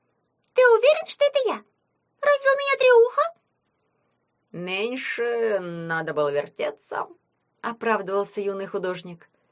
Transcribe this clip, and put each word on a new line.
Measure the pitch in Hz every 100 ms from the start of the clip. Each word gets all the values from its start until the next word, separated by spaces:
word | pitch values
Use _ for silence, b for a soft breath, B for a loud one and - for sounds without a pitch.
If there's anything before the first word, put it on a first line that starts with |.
| _ _ _ _ _
«Ты | - 508 453
уверен, | 539 622 -
что | -
это | 571 554 480
я? | 226 - _ _ _ _ _
Разве | 571 571 539
у | 554
меня | 554 539
три | 508
уха?» | 480 480 539 659 - _ _ _ _ _ _ _ _ _ _ _
«Меньше | 165 180 190 226 262 - - 240 233 226 202
надо | 180 170 165 165 160
было | 151 147
вертеться», | 147 143 - - - - - - - _ _ _ _
оправдывался | 220 233 233 214 185 196 202 -
юный | 196 196 190
художник. | 196 185 175 180 170 _ _ _